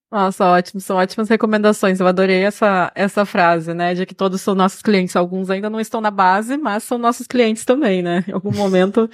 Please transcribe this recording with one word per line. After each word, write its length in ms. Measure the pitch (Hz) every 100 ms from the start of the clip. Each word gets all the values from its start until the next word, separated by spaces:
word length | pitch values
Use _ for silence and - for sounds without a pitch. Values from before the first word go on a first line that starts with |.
| -
Nossa, 360 | 214 190 - 185
ótimo, 340 | 180 180 196
são 160 | - 190
ótimas 320 | 185 - 214
recomendações. 720 | 220 220 214 208 214 196 185
Eu 80 | 180
adorei 300 | 180 190 185
essa, 540 | 202 - 214 185 165 -
essa 300 | 196 208 202
frase, 480 | 196 170 170 165
né, 200 | 170 175
de 120 | 180 185
que 100 | -
todos 240 | 190 190
são 160 | - 196
nossos 260 | 190 -
clientes. 340 | 220 196 185 190
Alguns 320 | 180 185 190
ainda 200 | 190 214
não 120 | 220
estão 180 | 220 233
na 120 | 214
base, 440 | 196 185 196 220 285
mas 260 | 269 208
são 140 | - 240
nossos 300 | 240 247 240
clientes 380 | 247 220 220 -
também, 360 | 262 247 185
né? 220 | 175 175 185
Em 60 |
algum 220 | 196 196
momento 560 | 202 196 185 190 226 226